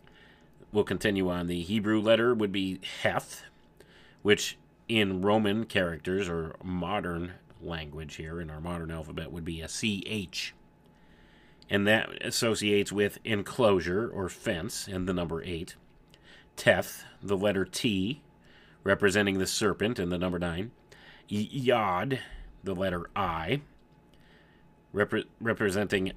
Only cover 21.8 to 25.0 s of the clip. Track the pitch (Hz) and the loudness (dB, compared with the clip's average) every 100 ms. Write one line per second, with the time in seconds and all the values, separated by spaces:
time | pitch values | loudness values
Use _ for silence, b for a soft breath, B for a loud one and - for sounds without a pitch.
21.8 | 101 90 135 131 B B B - 98 90 | 2 0 0 -4 B B B -10 -6 -2
22.8 | 135 87 - - 92 80 80 147 - - | -2 -2 -4 -4 -2 -2 -2 -2 -4 -20
23.8 | _ - - b b b b b b _ | _ -20 -20 b b b b b b _
24.8 | _ 98 | _ 0